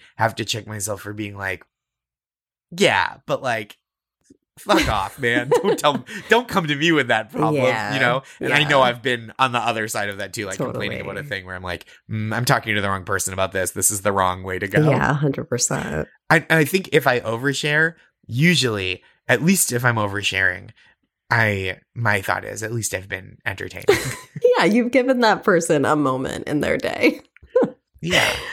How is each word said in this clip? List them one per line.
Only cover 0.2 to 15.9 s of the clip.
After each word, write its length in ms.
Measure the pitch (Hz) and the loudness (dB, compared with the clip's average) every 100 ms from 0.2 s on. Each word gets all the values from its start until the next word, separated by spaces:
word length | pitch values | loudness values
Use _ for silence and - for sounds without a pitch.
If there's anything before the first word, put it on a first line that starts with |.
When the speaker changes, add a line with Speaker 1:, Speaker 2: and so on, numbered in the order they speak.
| 113 101 | -2 0
Speaker 1:
to 80 | 104 | -6
check 220 | 110 107 | -6 -8
myself 320 | 107 101 98 | -8 -6 -8
for 120 | 104 | -8
being 240 | 107 104 98 | -8 -10 -8
like, 260 | 95 92 _ _ _ _ _ _ _ _ _ _ _ 170 | -8 -8 _ _ _ _ _ _ _ _ _ _ _ 0
"Yeah, 400 | 160 98 - - - | 2 2 -2 -6 -8
but, 140 | 135 | -6
like, 360 | 131 113 107 - _ _ _ _ _ _ _ - | -4 -6 -8 -18 _ _ _ _ _ _ _ -8
fuck 280 | - 160 123 | 0 2 2
Speaker 2:
<laughs> 20 | |
Speaker 1:
off, 280 | 107 95 - | -2 -4 -2
man. 320 | 120 120 127 160 | 0 0 2 0
Don't 180 | 202 - | 2 0
tell, 240 | 151 131 - 202 - | 0 0 -6 -12 2
don't 200 | 226 240 | 2 2
come 180 | 190 151 | -2 0
to 80 | 143 | 0
me 160 | 170 | 2
with 160 | 156 120 | 2 2
that 240 | 110 107 | 0 -2
problem," 320 | 123 113 135 | -2 0 2
Speaker 2:
Yeah, 300 | 127 113 104 | 2 0 0
Speaker 1:
you 80 | 107 | 0
know? 220 | 123 131 - - | 2 0 -4 -6
And 100 | 131 | 0
I 160 | 143 151 | 2 4
know 120 | 139 | 4
Speaker 2:
yeah. 60 | 123 | 4
Speaker 1:
I've 160 | 120 | 2
been 300 | 127 120 110 - | -2 -4 -4 0
on 140 | 131 | 0
the 60 | 120 | 2
other 280 | 113 113 107 | 0 -2 -4
side 220 | 113 101 | -4 -4
of 80 | 98 | -6
that 160 | 98 | -8
too, 120 | 110 98 | -6 -6
like, 120 | 98 | -6
complaining 420 | 127 117 104 - | -6 -4 -6 -6
about 120 | - | -8
a 100 | 98 | -10
Speaker 2:
Totally. 80 | 143 | -8
Speaker 1:
thing 160 | 98 92 | -10 -10
where 100 | 92 | -10
I'm 80 | |
like, 220 | 92 87 - - - | -8 -8 -10 -20 -8
"Mm, 240 | 107 107 110 | -6 -4 -2
I'm 80 | |
talking 320 | 123 120 113 104 | 0 0 0 0
to 60 | |
the 80 | 98 | 0
wrong 160 | 95 90 | -2 -2
person 260 | 95 95 | -4 -2
about 200 | 95 95 | -2 -2
this. 180 | 95 90 | -2 -4
This 180 | 101 - | -2 -2
is 120 | 101 | 0
the 100 | 104 | 0
wrong 320 | 98 92 92 | 2 0 -2
way 160 | 95 92 | -6 -6
to 80 | 98 | -2
go." 220 | - 151 | 2 2
Speaker 2:
Yeah, 220 | 127 - | 2 2
a 20 | |
hundred 320 | 143 143 131 - | 0 0 -2 -4
percent. 640 | 120 - 143 - | -2 -2 -2 -4